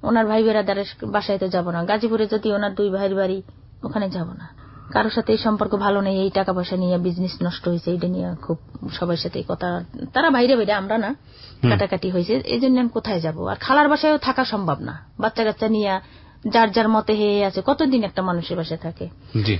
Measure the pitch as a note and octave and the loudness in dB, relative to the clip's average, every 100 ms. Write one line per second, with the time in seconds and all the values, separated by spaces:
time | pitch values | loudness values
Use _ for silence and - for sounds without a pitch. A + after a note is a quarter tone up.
0 | - A3+ G#3+ A3 A3+ G#3+ G3 G3 G3+ - | 2 2 4 4 4 2 2 -2 -4 -8
1 | G#3+ G#3 G3+ G3 F#3+ F#3 F3 E3+ F3 G#3 | -2 -2 0 -2 0 0 -2 -2 0 0
2 | A3+ A3 G#3+ A3 G#3+ G3+ G#3 G3 G#3 F#3+ | 0 0 0 0 0 0 -2 0 -2 0
3 | G3 F#3+ F#3+ F#3+ F#3+ - - - - A3 | 0 0 0 -2 -6 -20 -20 -14 -6 -4
4 | G3 F#3 E3+ - - - - - - G#3+ | -4 -4 -6 -8 -16 -20 -20 -20 -4 -2
5 | A3 A#3 A3 A3 A3+ G#3+ G3+ G3+ G3+ G3+ | 0 -2 0 0 2 0 0 0 2 2
6 | G3 F#3+ F#3+ F#3+ F#3+ F#3 F3+ F#3 F3+ F3+ | 2 0 0 0 0 0 -2 -2 0 0
7 | F3+ F3 F3+ - F3 F3 - E3+ - F3 | 0 -2 -4 -2 -4 -2 -2 -2 -2 -2
8 | F3 F3+ F3+ E3+ - E3 - - - - | -2 -2 -4 -6 -6 -8 -8 -14 -12 -6
9 | F3 E3+ F3 G3 F3 F3 F3+ F3 F3 - | -2 -2 -4 -8 -6 -4 -4 -4 -8 -12
10 | - - E4 C4+ B3 B3+ G3+ G#3 F#3+ A3+ | -4 0 2 4 4 4 2 0 0 -2
11 | G#3 D4 - - - - B2 D#3+ G3 F#3 | -2 -6 -12 -20 -20 0 2 2 2 -2
12 | F#3 F3+ F3 A#3+ - A#3+ C4 B3+ A#3+ A#3 | -2 -2 0 -2 0 0 4 4 2 -2
13 | A3 F#3+ E3 D#3+ F#2+ G2 - C#4 D4 D4 | -4 -4 -4 -4 -6 -6 2 4 6 4
14 | D4+ D4+ - B3+ B3+ G#3+ F3+ C#3+ - - | 2 2 0 0 0 -2 -2 -2 -4 -10
15 | - - G#3+ A3+ A3 G#3+ A3 A3 G#3 F#3+ | -16 -4 -4 0 -2 0 0 0 0 -2
16 | - - - - - A3+ A3+ G3+ A3 A3 | -6 -20 -20 -10 0 4 4 4 4 2
17 | G#3+ G#3+ G#3 G3+ G3 F#3+ F#3+ C#4 D#4 C4 | 2 2 2 2 0 0 0 2 2 2
18 | G#3 - F#3 F3 E3 F3 D#3+ E3 E3 - | 0 -2 -2 -2 -4 -6 -4 -6 -8 -10
19 | F3+ - - A#2 G#2 F#2+ | -12 -14 -6 -2 0 0